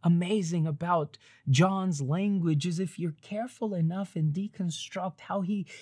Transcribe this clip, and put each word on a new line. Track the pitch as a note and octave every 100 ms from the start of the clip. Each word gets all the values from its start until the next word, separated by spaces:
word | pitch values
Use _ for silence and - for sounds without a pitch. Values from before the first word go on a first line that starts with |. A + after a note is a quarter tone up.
amazing | E3+ E3+ F3 G#3+ E3+ E3+ D#3+
about | D3 E3+ F3 D3 - - - -
John's | C3 F#3 F#3+ F#3+ D3+
language | C3 E3 G3+ G3 E3+ D3+ F3
is | E3+
if | F#3 -
you're | E3+ D3+
careful | - G#3 A#3+ - A3
enough | F#3 D#3+ F#3 G3 -
and | D#3
deconstruct | D3+ G#3 - F3+ D3+ - F#3+ F#3 -
how | - G3+
he | F3+ G3+ D#3+ -